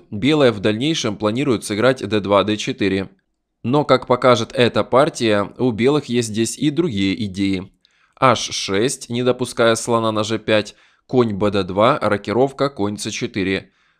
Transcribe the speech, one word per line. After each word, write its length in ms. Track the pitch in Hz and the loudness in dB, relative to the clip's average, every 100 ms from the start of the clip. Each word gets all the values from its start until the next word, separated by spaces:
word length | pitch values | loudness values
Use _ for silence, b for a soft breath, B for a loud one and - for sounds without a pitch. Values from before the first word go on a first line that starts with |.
| - | -10
белые 420 | 107 127 151 131 | -4 0 4 4
в 100 | 104 | 2
дальнейшем 540 | 104 107 143 160 117 95 | -2 -2 -2 -2 -4 -2
планируют 480 | 107 117 147 107 | -2 0 0 -2
сыграть 360 | - 104 123 131 | -2 0 0 0
Д 220 | 104 107 | -2 -2
два, 220 | 98 101 | 2 2
Д 140 | 95 107 | 2 -2
четыре. 540 | - 131 98 95 92 _ _ _ _ _ | -4 -2 0 0 -4 _ _ _ _ _
Но, 220 | 113 147 143 | -2 0 2
как 220 | 127 - | 0 2
покажет 420 | 123 127 117 110 - | 2 4 2 0 0
эта 280 | 117 110 | 2 2
партия, 720 | 101 120 156 - 113 104 98 - | 2 2 2 0 0 0 -2 -2
у 100 | 127 | -4
белых 360 | 104 120 147 - | 0 2 2 0
есть 240 | 120 113 | -2 -2
здесь 280 | 107 113 - | -2 -2 -2
и 140 | 147 | -2
другие 520 | 147 175 101 98 92 104 | 0 -2 0 -2 -2 -4
идеи. 460 | 92 98 95 95 _ _ _ _ _ | -2 -2 -2 -6 _ _ _ _ _
Аш 300 | 131 110 - | 0 0 -2
шесть, 640 | - - 98 127 147 - | -8 -4 -2 -2 -4 -6
не 100 | 120 | -2
допуская 540 | 123 123 123 - 117 117 | -2 -2 -4 0 2 2
слона 360 | - 117 113 | 0 0 0
на 120 | 107 | -2
Ж 160 | 107 110 | -2 -4
пять, 340 | - 107 104 b b b _ | 0 0 0 b b b _
конь 300 | 131 117 98 | 0 2 2
Б 160 | 104 | 0
Д 100 | 101 | 0
два, 380 | 90 95 113 151 | -2 2 2 2
рокировка, 720 | 104 104 - 107 135 - 139 | 0 -2 -2 0 0 0 -4
конь 260 | - 101 104 | -2 -4 -4
С 140 | 110 | -8
четыре, 580 | - 123 107 95 95 - _ _ _ | -6 -6 -4 -2 -2 -6 _ _ _